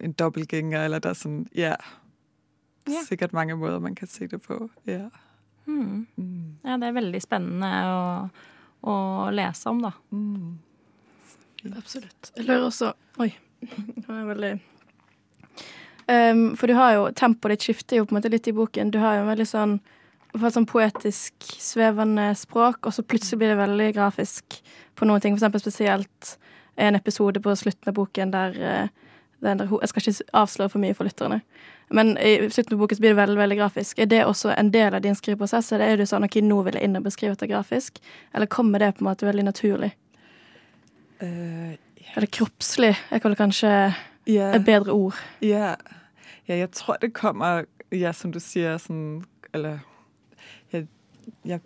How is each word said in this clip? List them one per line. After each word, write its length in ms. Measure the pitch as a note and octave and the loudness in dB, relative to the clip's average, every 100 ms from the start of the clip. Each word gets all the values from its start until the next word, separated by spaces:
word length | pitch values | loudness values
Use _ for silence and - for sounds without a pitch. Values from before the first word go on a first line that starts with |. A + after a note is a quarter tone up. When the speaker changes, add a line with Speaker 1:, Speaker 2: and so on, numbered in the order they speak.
Speaker 1:
en 80 | E3 | -8
dobbeltgænger, 720 | D#3 E3 D#3+ D#3 D#3+ D#3+ D#3 | -2 -2 -2 -6 -6 -4 -4
eller 140 | D#3 D#3+ | -4 -4
der 100 | F3 | -6
er 60 | |
sådan, 320 | F3 D3+ D3 - | -6 -8 -8 -8
ja, 200 | - E3 D#3 - - _ _ _ _ _ _ _ _ - | -4 -4 -4 -8 -20 _ _ _ _ _ _ _ _ -8
Speaker 2:
Ja. 160 | D#4 D#4+ | -6 -6
Speaker 1:
sikkert 240 | F3+ F3+ | -6 -4
mange 240 | E3 D#3+ D#3+ | -4 -4 -6
måder, 220 | D#3+ F3 | -6 -6
man 160 | F3 | -8
kan 140 | F#3 F#3 | -10 -14
se 180 | - F3+ | -12 -12
det 160 | F#3 | -12
på. 280 | - - A3+ _ - | -12 -12 -12 _ -12
Ja. 220 | F#3 G#3 - _ _ _ _ - | -10 -12 -20 _ _ _ _ -8
Speaker 2:
Mm. 400 | D4+ G#3 G3+ A3+ - | -6 -6 -8 -10 -12
Speaker 1:
Mm. 280 | F#3 F3+ D#3+ D3+ | -10 -10 -12 -12
Speaker 2:
Ja, 80 | C4 | -8
det 100 | B3+ | -6
er 100 | A#3+ | -4
veldig 300 | A#3+ G3+ F#3 | -4 -4 -6
spennende 440 | - G3+ F3 F3 F#3+ F#3+ F#3 | -4 -4 -4 -4 -4 -2 -2
å, 420 | F#3 F3+ F3+ F#3+ - - _ _ _ - | -2 -4 -6 -8 -14 -20 _ _ _ -4
å 40 | G3+ F#3+ F#3+ G3 | -4 -4 -4 -4
lese 320 | G3+ F3+ D#3+ - | -2 -4 -6 -6
om, 120 | A#3+ | -4
da. 80 | A3 - _ | -6 -10 _
Speaker 1:
Mm. 480 | G#3 G#3 G3+ E3+ E3 _ _ _ _ _ _ - - _ - G#3 G3+ | -8 -8 -8 -10 -14 _ _ _ _ _ _ -20 -20 _ -18 -16 -16
Speaker 3:
Absolutt. 540 | - C4 G3+ _ - - | -16 -18 -18 _ -18 -8
Jeg 80 | |
lurer 240 | A#3 B3 B3 | -2 0 0
også, 240 | - A3+ - _ - | -2 -6 -6 _ -4
oi, 140 | A3+ - _ _ A#3+ | -4 -4 _ _ -14
<laughs> 0 | - G#3 A#3+ - | -14 -14 -14 -12
nå 80 | |
er 40 | A3 | -10
jeg 80 | G#3+ | -8
veldig, 240 | G#3 G3+ G#3 - _ _ _ _ _ _ _ - - - - - - - | -6 -6 -6 -12 _ _ _ _ _ _ _ -20 -20 -20 -20 -20 -8 2
ehm, 480 | A#3+ A#3 A3+ A3+ A#3 | 6 6 6 4 2
for 100 | A#3+ | 4
du 40 | B3 | 6
har 140 | B3+ | 6
jo, 140 | G#3 G3+ | 6 2
tempoet 460 | - B3 A3+ G#3+ G#3+ | 2 2 2 0 -2
ditt 100 | - | -2
skifter 340 | A3 - A#3+ | -4 0 0
jo 60 | G#3 | 2
på 80 | |
en 60 | G#3 | 0
måte 100 | A3 | 0
litt 140 | A3+ A#3 | 0 0
i 80 | |
boken. 360 | G#3+ A3+ G#3+ G#3 | -2 -2 -2 -2
Du 40 | G#3+ | 2
har 140 | A3 G#3 | 2 2
jo 60 | |
en 60 | G#3 | 0
veldig 160 | A3 A3 | 0 -2
sånn, 260 | A3 G#3 G3+ | 0 0 -2
i 480 | - _ _ _ _ | -4 _ _ _ _
hvert 120 | A3 | -2
fall 100 | A#3 A#3 | 0 2
sånn 100 | A3+ | 2
poetisk, 800 | A#3 G#3+ - G#3+ - - - - - | 4 2 0 -4 -4 -8 -12 -16 -10
svevende 640 | - A3+ A3 G#3 G#3+ G#3+ G#3 G#3 | -4 2 2 4 2 2 0 -2
språk, 480 | - A#3 A#3 A#3+ A#3 | -2 2 2 2 -4
og 80 | |
så 80 | G3+ | -6
plutselig 380 | A3+ A3+ F#3 A3+ | -2 -2 0 0
blir 120 | A3 | 2
det 60 | G#3 | 2
veldig 260 | G3+ G#3 G#3+ G#3 | 2 2 0 2
grafisk 640 | G3+ - G#3 - - - - - - | 0 0 -4 -6 -14 -20 -20 -20 -20
på 140 | - A3 | 0 4
noen 140 | G#3 | 4
ting. 100 | G#3 | 2
For 80 | G3+ | 2
eksempel 220 | G#3+ G#3 | 2 0
spesielt 720 | G#3 - G#3 G3 G3 _ - - _ - _ - | -4 -2 0 0 -2 _ -18 -18 _ -20 _ 0
en 220 | G#3 G3+ | 2 2
episode 420 | G#3+ - G3+ G3 | 0 0 0 2
på 120 | G#3 G3+ | 0 0
slutten 340 | G#3 - - | -2 -4 -4
av 60 | G3+ | -2
boken 360 | G3 - F#3+ | -4 -4 -2
der, 240 | F#3+ F#3+ F#3 | -2 -2 -4
eh, 280 | - G3+ G3+ - - - _ _ | -2 -2 -4 -8 -20 -20 _ _
den 140 | A3 G3 | -2 0
der 80 | G3+ | 0
ho-, 100 | G#3+ | -2
jeg 60 | - | -2
skal 120 | - | -2
ikke 140 | A3 G3 | -2 -2
s-, 100 | - | 0
avsløre 360 | - G#3 - G3 | 2 2 0 -2
for 100 | G#3 | 0
mye 120 | G3 G3+ | -2 -2
for 120 | G3+ | -4
lytterne. 320 | - - A3 - - - - _ | -4 -4 -4 -6 -18 -20 -20 _
Men 220 | G#3+ A3 G#3+ | 4 4 4
i 300 | G#3+ G#3 G#3+ | 4 4 4
slutten 240 | A#3 A3+ | 0 0
av 60 | G#3 | 0
boken 160 | G#3 G#3+ | 0 4
så 40 | |
blir 80 | G#3+ | 6
det 60 | G#3 | 6
veldig, 180 | G3+ G#3 | 4 4
veldig 180 | G3+ G3+ | 2 2
grafisk. 380 | G#3 - G3+ - | 0 -2 -4 0
Er 60 | G#3+ | 4
det 140 | A3+ G#3+ | 6 4
også 240 | G3+ G#3+ - | 2 0 2
en 160 | G#3 | 4
del 200 | A3 G#3 F#3+ | 6 4 2
av 60 | |
din 100 | G3+ | 0
skriveprosess? 580 | G3 - G#3 G3+ A#3 A3+ | -2 -2 -4 0 0 0
Eller 200 | G#3+ G#3+ | 2 2
er 80 | G#3+ | 2
du 60 | G3+ | 2
sånn, 160 | G3+ G3+ | 0 2
«Ok, 140 | A3 | 2
nå 160 | G#3 G3+ F#3+ | 4 4 2
vil 80 | |
jeg 140 | G3 G3+ | 0 0
inn 100 | F#3 | -2
og 60 | G3+ | -4
beskrive 300 | - G#3+ G3 | -4 -4 -4
dette 100 | G#3 | -4
grafisk»? 480 | G#3 G3 A#3+ - - - - - | -4 -2 -4 -4 -12 -20 -20 -10
Eller 120 | - G#3+ | -4 -2
kommer 320 | - A3+ G3+ | 2 2 4
det 120 | G#3 G3 | 2 2
på 80 | |
en 40 | G3 | -2
måte 160 | F#3+ G3+ | -2 -2
veldig 160 | G3+ G3+ | 0 -2
naturlig? 460 | G3+ G#3 G3 G#3 - _ _ _ - _ - _ _ _ _ _ - | 0 0 0 -4 -8 _ _ _ -20 _ -20 _ _ _ _ _ -12
Speaker 1:
Eh, 500 | F3 F3 E3+ E3 E3 | -10 -8 -8 -10 -12
ja. 400 | D#3 _ _ - - | -14 _ _ -10 -2
Speaker 3:
Eller 100 | G#3+ | -2
kroppslig 600 | - A3 - - - A#3 G3+ - | 0 -4 -2 -2 4 4 4 0
er 120 | A3+ | 0
vel 140 | G#3+ G3+ | 0 2
kanskje 320 | G3+ - G#3+ G3+ G3 F3+ - _ - | 2 2 4 6 4 0 -10 _ 0
Speaker 1:
Ja. 240 | G#3+ G3 G#3 | 2 4 4
Speaker 3:
et 80 | |
bedre 280 | G#3 G#3 G3+ | 6 4 4
ord. 220 | G#3 F#3+ - - - | 0 0 -4 -14 -4
Speaker 1:
Ja. 320 | G#3+ G#3 G3+ - - - _ _ - - - | 0 0 -2 -6 -12 -20 _ _ -20 -16 -6
Ja, 80 | F3 | -4
jeg 140 | F#3 | -4
tror, 260 | - - - | -6 -6 -2
det 120 | A#3+ | -4
kommer, 480 | - G#3+ - F3 E3+ D#3 - - | -2 -2 0 0 -2 -4 -14 -8
ja, 200 | F#3 F3 | -4 -4
som 200 | E3 F3 | -4 -8
du 80 | E3+ | -8
siger, 380 | - F3+ E3 D#3+ | -6 -4 -4 -4
sådan, 460 | - D#3+ D3+ D#3 F3+ _ - | -8 -10 -8 -10 -14 _ -12
eller 240 | D#3+ D3+ D3+ - _ _ _ _ _ - - _ | -8 -8 -10 -16 _ _ _ _ _ -20 -20 _
jeg, 140 | E3+ D#3 _ _ _ - - | -10 -10 _ _ _ -20 -16
jeg 160 | - F3 | -10 -10